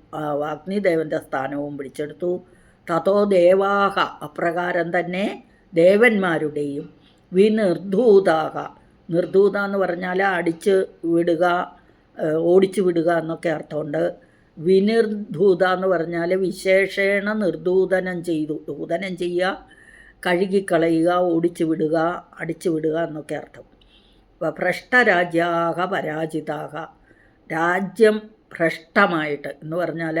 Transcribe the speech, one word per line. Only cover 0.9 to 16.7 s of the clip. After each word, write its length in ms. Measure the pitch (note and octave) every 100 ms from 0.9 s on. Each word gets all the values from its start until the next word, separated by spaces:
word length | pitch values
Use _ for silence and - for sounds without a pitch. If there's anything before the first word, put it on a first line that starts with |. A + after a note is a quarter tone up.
| E3 D#3 D#3
സ്ഥാനവും 540 | - C#3+ C3+ C#3+ D3 C#3+
പിടിച്ചെടുത്തു. 540 | C3+ - D3+ D#3 F3+ F3+ - _ _ _ -
തതോ 280 | E3 F3+ G3+
ദേവാഹ, 680 | G#3 F#3 F3 F#3+ G3 G3+ G3 F#3+ C#3+ - D3
അപ്രകാരം 640 | - E3+ E3+ F3 F3 E3+ F3
തന്നെ 280 | E3+ F3+ G#3+ G4+ - _ _
ദേവന്മാരുടെയും. 1120 | E3 F3 G#3 A#3+ G#3 F#3 D#3 D3+ D3 C#3+ C#3+ E3+ _ _ _ _
വിനിർധൂതാഹ, 1200 | F3+ G#3+ G#3+ G3 E3+ F#3+ F#3+ B3 G3 F#3+ D#3+ D3 D3+ D3 - _ _ -
നിർധൂത 480 | E3+ F3 F#3+ G3+ G3+
എന്ന് 200 | G3+ G3
പറഞ്ഞാൽ 420 | F3+ F3 F#3 F#3
അടിച്ച് 520 | G3 F3+ E3+ E3 G#3 F#3+ F#3+ -
വിടുക, 400 | E3 E3+ F3 E3 F3+ F3 - - _ _ _ -
ഏ, 60 | E3 D#3+ E3+
ഓടിച്ചു 300 | F#3 F#3+ G#3+
വിടുക 280 | F3+ E3+ D#3+ E3+
എന്നൊക്കെ 260 | D#3+ D#3+ F3
അർത്ഥമുണ്ട്. 540 | D3+ - D3+ D3+ D#3 F3 - _ _ _ -
വിനിർധൂത 1080 | D#3+ F#3+ G3+ A3+ A3 G#3 G3+ D#3 G3 F3
എന്ന് 240 | F#3 F#3 F#3+
പറഞ്ഞാൽ 420 | F3 E3 E3+ E3+
വിശേഷേണ 920 | F#3 F3+ - F#3+